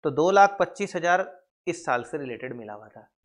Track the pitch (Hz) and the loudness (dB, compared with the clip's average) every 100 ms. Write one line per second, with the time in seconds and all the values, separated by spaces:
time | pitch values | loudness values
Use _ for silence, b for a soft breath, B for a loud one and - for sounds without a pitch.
0 | 156 135 170 196 196 196 175 - 202 180 | -2 0 4 6 6 6 -2 -2 -8 -4
1 | 170 185 190 - _ _ - 170 - 123 | 0 0 0 -10 _ _ -8 -6 -2 -2
2 | 117 156 135 113 127 120 107 104 107 113 | -2 -8 -8 -10 -12 -12 -14 -16 -18 -20
3 | 107 _ | -20 _